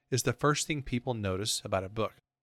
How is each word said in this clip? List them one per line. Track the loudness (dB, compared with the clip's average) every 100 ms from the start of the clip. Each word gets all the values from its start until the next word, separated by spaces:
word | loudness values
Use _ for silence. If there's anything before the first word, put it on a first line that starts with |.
| -4
is | 0
the | 0
first | 2 2 2 0
thing | -4
people | -2 -2 -2
notice | -2 0 0 0 -2
about | 0 -2
a | -2
book. | -2 -2 -4 _ _